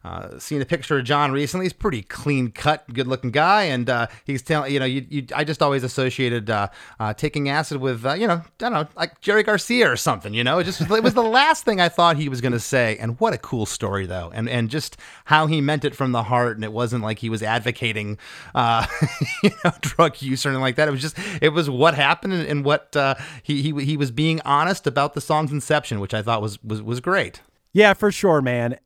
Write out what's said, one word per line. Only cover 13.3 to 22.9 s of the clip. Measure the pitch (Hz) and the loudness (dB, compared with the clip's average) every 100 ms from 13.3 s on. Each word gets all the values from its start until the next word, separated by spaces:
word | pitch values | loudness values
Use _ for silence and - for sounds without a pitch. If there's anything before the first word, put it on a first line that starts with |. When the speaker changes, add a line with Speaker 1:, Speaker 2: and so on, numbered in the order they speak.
Speaker 1:
a | 151 | 0
cool | - 123 107 | -4 -4 -2
story | - 101 98 95 | -4 -4 -2 -4
though. | 92 85 | -6 -8
And, | 107 117 | -6 -2
and | 123 113 | 0 0
just | 147 - - - - - | -2 -6 -12 -20 -12 2
how | 151 156 | 4 4
he | 160 | 2
meant | 143 151 | 2 0
it | 147 | -2
from | - 131 | -2 -2
the | 120 | 0
heart. | 107 123 123 110 | 2 2 2 -2
And | |
it | 107 | -6
wasn't | 107 120 120 | -4 -2 -2
like | 107 107 | -4 -4
he | 117 | -4
was | 110 | -4
advocating, | 107 117 117 117 117 107 104 104 - - - - | -2 -2 -2 -4 -2 -4 -6 -8 -12 -20 -8 0
uh, | 120 113 113 - 151 - | 2 2 0 0 -2 -2
<laughs> | 135 - | -6 0
you | 202 - 180 | -2 0 -2
know, | - | -2
drug | - - 165 - | -2 2 2 2
use | 135 131 147 | -4 -2 -2
or | |
anything | 131 | 0
like | 131 123 | 0 2
that. | 151 | 0
It | |
was | 139 | 0
just, | 151 - 208 175 | -4 -6 -8 0
it | 151 | 2
was | 156 147 | 2 0
what | 123 156 143 | 4 4 4
happened | 143 170 196 | 2 0 -2
and, | 185 156 | -2 -2
and | 147 | -2
what, | 139 147 - | 2 0 0